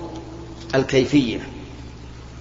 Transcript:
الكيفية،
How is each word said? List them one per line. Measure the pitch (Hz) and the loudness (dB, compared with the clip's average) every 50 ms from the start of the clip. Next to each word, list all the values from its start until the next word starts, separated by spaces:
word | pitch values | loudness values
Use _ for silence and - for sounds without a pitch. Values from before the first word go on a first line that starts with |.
| - - - - - - - - - - - - - - - | -6 -8 -8 -10 -10 -10 -12 -12 -12 -12 -12 -12 -8 0 2
الكيفية، | 135 131 - - 131 131 131 - 147 131 113 101 73 - - - - - - - - - - - - - - - - - - - - | 2 2 6 6 6 6 8 6 6 6 6 2 -2 -4 -6 -10 -12 -12 -12 -12 -12 -12 -14 -14 -14 -14 -14 -14 -14 -14 -14 -14 -14